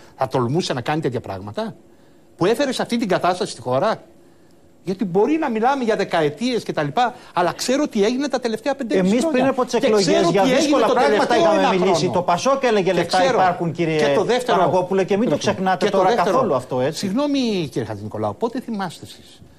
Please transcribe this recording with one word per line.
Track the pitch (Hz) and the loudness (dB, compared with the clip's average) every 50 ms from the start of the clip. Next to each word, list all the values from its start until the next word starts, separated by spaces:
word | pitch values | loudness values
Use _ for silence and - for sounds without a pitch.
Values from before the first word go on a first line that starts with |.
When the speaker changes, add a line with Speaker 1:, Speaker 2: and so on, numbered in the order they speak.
| - - - | -20 -12 -8
Speaker 1:
θα | - 131 131 | -6 -4 -2
τολμούσε | - 135 123 117 139 170 - - | 0 0 0 0 0 -2 -2 -2
να | 160 127 | -4 -4
κάνει | 110 - 151 160 | -4 -4 -2 -2
τέτοια | 156 143 120 113 | -2 -2 -4 -6
πράγματα; | - - 98 95 95 104 104 208 220 220 - - - - - - - - - - _ - - | -6 -8 -10 -10 -12 -10 -8 -8 -8 -8 -10 -14 -20 -20 -20 -20 -20 -20 -20 -20 _ -12 -6
Που | - 165 | 0 0
έφερε | 190 226 233 285 262 | 2 2 2 0 -2
σε | 247 - | -2 -2
αυτή | 208 - 233 | -4 -2 -2
την | 240 240 196 | -2 0 0
κατάσταση | 180 151 - 170 185 180 214 175 | 0 0 2 0 0 0 -4 -6
στη | - - | -8 -8
χώρα; | - 123 127 135 175 220 202 - - - - - - - - - - - - - - - - - | -4 -2 0 0 0 0 -2 -4 -8 -16 -20 -20 -20 -20 -20 -20 -20 -20 -20 -20 -20 -20 -20 -12
Γιατί | - 165 190 185 233 | -8 -6 -4 -4 -4
μπορεί | 185 165 196 214 247 311 320 | 0 2 2 2 2 2 0
να | 320 277 | 0 -2
μιλάμε | 226 220 214 254 285 277 247 | -2 0 2 2 2 0 0
για | 214 214 | 0 0
δεκαετίες | 196 196 190 - 175 214 220 220 - 226 254 247 208 | 0 -2 -2 0 0 0 0 -2 -2 -4 -2 -2 -2
και | - - | -4 -4
τα | 165 165 | -4 -4
λοιπά, | 156 147 - 240 254 233 240 - - - - | -4 -2 0 0 0 0 -2 -6 -14 -6 -2
αλλά | 170 180 170 | -2 0 0
ξέρω | 165 - - - 254 285 302 - | -2 -4 -2 -2 0 0 0 0
τι | - 214 196 | 0 0 0
έγινε | 220 247 254 285 285 | 0 0 -2 -2 -2
τα | - 247 | -4 -4
τελευταία | - 240 220 214 - 285 269 | -4 -4 -6 -4 -4 -4 -4
πέντε | 277 277 214 294 - | -4 -4 -2 0 2
Speaker 2:
Εμείς | 185 185 | 2 2
Speaker 1:
χρόνια. | 208 254 320 330 | 2 2 0 0
Speaker 2:
πριν | 302 254 254 | 0 2 2
από | 269 254 - 247 | 0 0 0 -2
τις | - - 226 | -2 -2 0
Speaker 1:
Και | 214 | 2
Speaker 2:
εκλογές | 247 214 214 - | 2 2 2 2
Speaker 1:
ξέρω | - - - - 339 | 2 2 2 2 2
Speaker 2:
για | - 202 | 2 2
Speaker 1:
τι | - 269 | 2 4
Speaker 2:
δύσκολα | 254 269 | 2 2
Speaker 1:
έγινε | 330 294 294 254 226 | 2 2 2 2 2
το | 208 | 2
Speaker 2:
πράγματα | 247 233 262 285 214 196 233 | 2 2 2 2 2 2 2
Speaker 1:
τελευταίο | - 240 226 | 2 2 4
Speaker 2:
είχαμε | - - - 196 | 4 4 4 4
Speaker 1:
ένα | 190 254 208 180 180 | 2 2 2 2 2
Speaker 2:
μιλήσει. | 190 175 156 | 2 2 2
Speaker 1:
χρόνο. | 151 180 | 0 0
Speaker 2:
Το | - 180 | 0 0
πασόκ | 175 180 175 175 - 254 277 269 | 0 0 0 0 2 0 0 2
έλεγε | 269 240 220 208 175 180 | 2 2 2 2 2 2
Speaker 1:
Και | 185 | 2
Speaker 2:
«Λεφτά | 175 170 170 - 185 | 0 0 0 2 2
Speaker 1:
ξέρω. | 180 180 240 | 2 4 4
Speaker 2:
υπάρχουν», | 202 185 180 175 - 175 170 | 4 2 2 2 0 -2 -4
κύριε | - - 175 160 160 156 | -2 -2 -2 0 0 2
Speaker 1:
Και | 151 143 285 | 2 2 2
το | 247 185 | 2 2
δεύτερο, | 185 233 247 247 - - 175 | 2 0 0 0 0 2 2
Speaker 2:
Παναγόπουλε, | 175 170 - 185 180 180 196 190 185 | 2 2 2 0 0 0 0 0 0
και | - 202 | 0 0
μην | 196 233 - | 0 0 0
το | - | 0
ξεχνάτε | - - 220 196 - 190 185 185 180 202 | 0 0 -2 -2 -2 0 -2 0 0 0
Speaker 1:
και | 208 | 0
το | 196 | 2
Speaker 2:
τώρα | 190 185 190 | 2 2 2
Speaker 1:
δεύτερο, | 233 226 - 220 190 | 2 2 2 2 2
Speaker 2:
καθόλου | 254 254 196 143 | 2 2 2 0
αυτό, | 127 123 - 139 127 | -2 -2 -2 -2 -2
έτσι. | 127 147 160 - | 0 -2 -2 -4
Speaker 1:
συγγνώμη, | - 196 185 262 294 294 277 277 254 233 208 185 160 135 | -4 -4 -2 -2 -2 0 0 0 0 0 -2 -2 -4 -4
κύριε | - 147 117 107 | -4 -6 -6 -6
Χατζηνικολάου, | 107 101 104 107 - 104 107 107 104 | -8 -10 -10 -8 -6 -4 -4 -4 -4
πότε | - - 233 233 262 | -4 -4 -4 -4 -6
θυμάστε | - - 226 202 196 170 - - - | -8 -8 -6 -6 -6 -8 -10 -12 -18
εσείς | - - - - - - - - - - | -20 -20 -20 -20 -20 -20 -20 -20 -20 -20